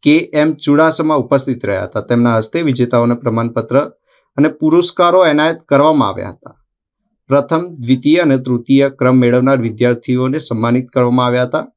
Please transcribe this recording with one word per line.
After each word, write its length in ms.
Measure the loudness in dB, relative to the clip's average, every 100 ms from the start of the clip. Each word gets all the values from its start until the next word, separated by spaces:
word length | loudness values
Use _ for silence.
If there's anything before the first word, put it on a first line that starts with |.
કે 280 | 4 2 0
એમ 180 | -2 0
ચુડાસમા 600 | -2 0 2 2 0 -2
ઉપસ્થિત 520 | -2 0 -2 -2 -6 -4
રહ્યા 180 | -4
હતા. 160 | -4 -8
તેમના 360 | -2 0 2 0
હસ્તે 260 | -2 -2
વિજેતાઓને 520 | -2 -2 0 0 0
પ્રમાણપત્ર 640 | -2 -2 -4 -4 -6 -2 -2 -2 _ _ _ _ -2
અને 120 | -2
પુરસ્કારો 800 | 0 0 2 0 0 2 4 2
એનાયત 340 | 2 0 -2 _
કરવામાં 400 | 2 2 2 -2
આવ્યા 200 | -4 -12
હતા. 280 | -14 -20 -20 _ _ _ _ _ _ _
પ્રથમ, 480 | -2 0 -4 -4 -10
દ્વિતીય 420 | -2 -2 2 2
અને 180 | 2 0
તૃતીય 500 | -2 -6 0 2 2
ક્રમ 280 | 0 0 2
મેળવનાર 420 | 2 2 2 0
વિદ્યાર્થીઓને 800 | -2 -2 -2 -2 -2 -2 -2 -4
સન્માનિત 500 | -6 -4 -2 -2 -2
કરવામાં 380 | -2 0 0 0
આવ્યા 160 | 0
હતા. 240 | -2 -4 -8